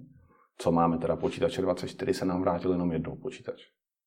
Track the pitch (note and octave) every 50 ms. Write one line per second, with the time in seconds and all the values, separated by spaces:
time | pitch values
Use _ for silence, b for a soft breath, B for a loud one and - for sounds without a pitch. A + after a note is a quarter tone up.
0 | - - - - - _ _ _ _ _ _ - - - E2+ E2 E2+ E2+ E2 D#2
1 | D#2 D#2+ D#2+ D#2 - E2 - - - E2+ - F#2+ F#2 F#2 F2+ - - - - -
2 | G2 F#2+ F#2+ - F#2+ F#2 F2+ F2+ F#2 F2+ F2 E2+ F2+ F#2 F#2 F2 F2 F2 E2 D#2+
3 | E2 - - - - - - - - - - - - - _ _ _ _ _ _
4 | _